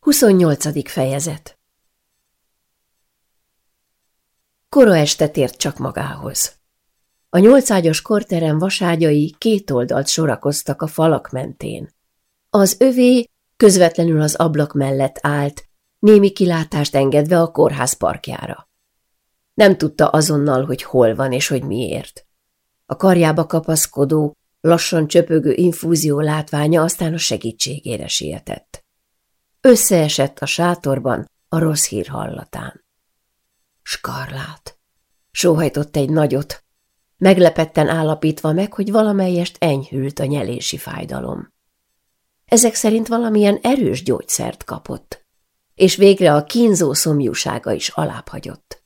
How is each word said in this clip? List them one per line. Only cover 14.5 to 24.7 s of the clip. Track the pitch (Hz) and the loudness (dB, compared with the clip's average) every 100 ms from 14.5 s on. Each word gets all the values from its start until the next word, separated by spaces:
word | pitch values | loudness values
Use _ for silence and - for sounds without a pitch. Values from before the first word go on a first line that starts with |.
| 151 147 | 0 -2
mellett | 143 135 135 135 - | -2 -2 -2 -2 -2
állt, | 147 147 143 143 - _ _ _ | -4 -2 -4 -6 -20 _ _ _
némi | 208 214 202 | 6 8 6
kilátást | 196 180 165 160 151 143 | 2 0 0 -2 -4 -2
engedve | 139 135 147 147 175 | 0 2 2 2 2
a | 165 | 0
kórház | 165 - 143 127 | 2 0 2 -4
parkjára. | - - - - - - - - _ _ _ _ _ _ _ _ | -2 -4 -4 -10 -12 -12 -14 -18 _ _ _ _ _ _ _ _
Nem | - 208 180 | 2 4 4
tudta | 156 - 156 | -2 0 0
azonnal, | 151 156 151 147 131 | 2 0 0 0 0
hogy | 135 123 | -2 -6
hol | - 127 117 | -4 2 2
van | 110 135 | 2 -2
és | 127 135 | -2 -2
hogy | 135 | -4
miért. | 139 107 110 - - - _ _ _ _ _ _ _ | -4 -6 -6 -8 -10 -20 _ _ _ _ _ _ _
A | - | -2
karjába | 190 180 160 156 156 | 2 4 4 2 -2
kapaszkodó, | 165 160 160 - - 139 156 151 - _ _ | -4 -2 -4 -4 -2 0 0 -2 -6 _ _
lassan | 156 | 0